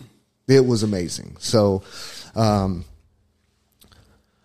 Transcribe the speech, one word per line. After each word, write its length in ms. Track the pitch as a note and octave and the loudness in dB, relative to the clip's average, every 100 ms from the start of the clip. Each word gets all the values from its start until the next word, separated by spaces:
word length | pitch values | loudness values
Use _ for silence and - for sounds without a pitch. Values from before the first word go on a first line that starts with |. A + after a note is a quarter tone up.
| - _ _ _ - | -20 _ _ _ 2
It 160 | C3+ | 4
was 180 | B2 A2+ | 4 0
amazing. 540 | G#2+ F#2+ F2 - G1+ - | -2 -4 -6 -10 -14 -14
So, 440 | - A2+ G2+ F#2 - - - - - | 0 2 2 0 -4 -18 -18 -18 -10
um, 520 | A2 A2 G#2 F#2+ E2+ - - _ _ _ _ _ _ _ _ _ _ _ _ _ _ | 0 2 2 -2 -6 -12 -20 _ _ _ _ _ _ _ _ _ _ _ _ _ _